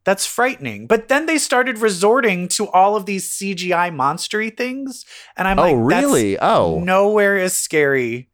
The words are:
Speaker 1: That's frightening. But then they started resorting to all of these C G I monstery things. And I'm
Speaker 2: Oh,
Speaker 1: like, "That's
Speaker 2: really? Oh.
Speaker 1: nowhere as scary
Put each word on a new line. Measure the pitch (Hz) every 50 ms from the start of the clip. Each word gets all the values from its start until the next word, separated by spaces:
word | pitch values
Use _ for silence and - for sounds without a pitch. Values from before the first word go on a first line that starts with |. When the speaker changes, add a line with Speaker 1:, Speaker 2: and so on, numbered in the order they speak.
| -
Speaker 1:
That's | 185 196 - - -
frightening. | - - 240 262 262 - 143 120 104 101 110
But | 120 226 233 226 -
then | 262 285 320
they | 330 320 285
started | - - 262 247 254 254 247 214
resorting | 226 220 190 170 196 208 233 269 240 214 185 175 180 180
to | - - 208 -
all | - 185 190 202 208
of | 214 190 202
these | 196 190 - -
C | - - 196 196 196
G | 170 180 180 175
I | 170 175 175
monstery | 165 139 127 139 156 170 - - - 214 220 226 220
things. | - 247 254 254 269 277 269 247 - - - - - - - -
And | - 185 190
I'm | 196 143
Speaker 2:
Oh, | 165
Speaker 1:
like, | 180 147 120 113 131
"That's | 170 - 277
Speaker 2:
really? | 285 247 135 110 98 98 -
Oh. | 135 185 220 151 98 85 - 165
Speaker 1:
nowhere | 175 180 190 196 202 208 214 214 202 196 202 196
as | 185 185 - -
scary | - - - 156 147 139 139 131 123 117 117 123 127 _